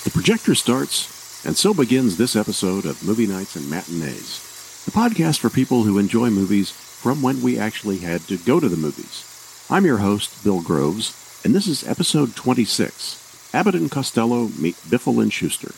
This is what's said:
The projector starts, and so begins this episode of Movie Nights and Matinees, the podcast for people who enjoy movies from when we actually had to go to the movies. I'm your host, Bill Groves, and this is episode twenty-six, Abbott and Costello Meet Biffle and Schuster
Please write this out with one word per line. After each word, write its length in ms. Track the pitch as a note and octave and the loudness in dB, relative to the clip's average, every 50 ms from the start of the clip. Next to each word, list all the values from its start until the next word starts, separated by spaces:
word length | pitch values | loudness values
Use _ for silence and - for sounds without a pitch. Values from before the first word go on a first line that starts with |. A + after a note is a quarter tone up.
| - | -4
The 60 | - | -2
projector 440 | - D#3+ - - A3+ A3 - - C#3+ | -2 2 2 2 2 4 2 2 2
starts, 880 | - - - A#2+ C3 C#3 - - - - - - - - - - - - | 2 2 2 2 2 0 -2 -4 -6 -6 -8 -12 -18 -18 -18 -18 -8 -6
and 120 | - - | -4 -2
so 180 | - - G3+ G#3+ | 2 2 2 4
begins 420 | E3 C3 G#2+ B2 C3 C3 A2+ F2 | 4 4 4 4 4 4 2 2
this 200 | E2+ A#2+ B2+ - | 2 0 2 2
episode 500 | G#2+ G#2 - G2+ - G2+ F#2 F#2 G2 F2+ | 0 0 0 -2 -2 -2 0 -2 -2 -2
of 180 | D#2+ C#2 - D#2 | -4 -6 -4 -2
Movie 220 | F2+ G#2+ A#2 A2+ | -2 2 2 2
Nights 300 | G2 F#2+ F#2 G2 - - | 0 0 -4 -6 -8 -10
and 120 | E2+ C#2+ C#2+ | -10 -8 -6
Matinees, 1160 | D#2 F#2 F2+ D#2+ E2+ E2+ D#2 C#2 A#1+ G1+ - - - - - - - - - - - - - | -6 -8 -6 -6 -6 -6 -6 -6 -8 -10 -12 -12 -14 -14 -14 -16 -18 -20 -20 -20 -20 -10 -10
the 60 | - | -2
podcast 480 | - G#3+ A#3 A#3+ A3 - D#3+ E3 D3+ - | 0 2 2 2 2 2 2 2 2 2
for 120 | - A2+ | 0 0
people 320 | - - C3 - B2+ A#2+ | 2 2 2 2 2 2
who 160 | A2 G#2+ G2 G2+ | 4 4 4 4
enjoy 320 | G2+ F#2+ A#2 A2+ A#2+ A#2+ | 2 2 2 2 2 4
movies 400 | G#2 G2 G2 F2+ G#2 G2+ F#2+ - | 4 2 2 4 2 2 2 0
from 500 | - - - - - - - A#2+ C3 D#3 | -6 -14 -20 -20 -20 -4 -2 0 0 2
when 220 | C3+ B2+ C3+ C3 | 0 0 0 0
we 160 | A#2+ B2+ B2 A2+ | 0 0 0 0
actually 400 | G#2 A2 - - - G#2+ G2 F#2 | -2 -4 -4 -4 -4 -4 -4 -2
had 240 | F2 E2+ E2+ E2+ | -2 -4 -4 -4
to 160 | - - G2+ F2 | -2 -4 -6 -2
go 200 | - B2 C#3 F3 | 2 2 2 4
to 100 | D#3 A2 | 4 2
the 80 | E2+ | 0
movies. 920 | D#2+ D#2 D2 C#2 - - - - - - - - - - - - - - - | 0 -2 -4 -4 -8 -14 -14 -14 -16 -16 -18 -20 -20 -20 -20 -20 -20 -4 0
I'm 160 | D3+ F#3 G3+ | 2 4 4
your 140 | E3 B2+ G2 | 4 4 2
host, 440 | G2+ G2 G#2 G#2+ - - - - | 2 2 0 0 -2 -8 -10 -2
Bill 200 | - G#2 G2 F2+ | 0 2 2 2
Groves, 800 | E2 E2 E2+ C#2+ C#2 D2+ F2+ A2 - - - - - - - - - | 0 0 0 2 2 0 0 -2 -6 -8 -8 -12 -20 -20 -20 -4 2
and 100 | - C3+ | 2 2
this 120 | G3+ G3 | 4 2
is 200 | G3 D3 - - | 0 -2 -2 -4
episode 480 | - G#2+ - E3+ - - D#3 C#3+ A#2 G#2+ | -6 -4 -2 -2 0 2 2 2 0 -2
twenty-six, 1160 | - - B2+ B2+ B2 A2 - - - G2+ - - - - - - - - - - - - - | -2 0 0 2 2 2 0 0 -2 -2 -2 -4 -10 -12 -12 -12 -14 -18 -20 -20 -20 -16 -4
Abbott 220 | - C#3 F#3 G#3 F3+ | -2 2 2 2 2
and 160 | E3+ E3 C#3 | 2 -2 -2
Costello 580 | - C#3 C3 - - A#2+ A2+ A#2 A#2+ A#2+ A#2 G#2 - - | -2 -4 -4 -2 0 0 2 2 2 0 -2 -4 -4 -2
Meet 180 | D#2 F2 E2+ | -2 -2 -4
Biffle 440 | - - - A#2+ B2 - A#2+ A#2+ A#2 | -4 -4 -2 -2 0 0 0 2 2
and 120 | A2 G#2+ | 2 2
Schuster 400 | - - - - - - - - - | 0 -2 -4 -4 -4 -6 -10 -14 -16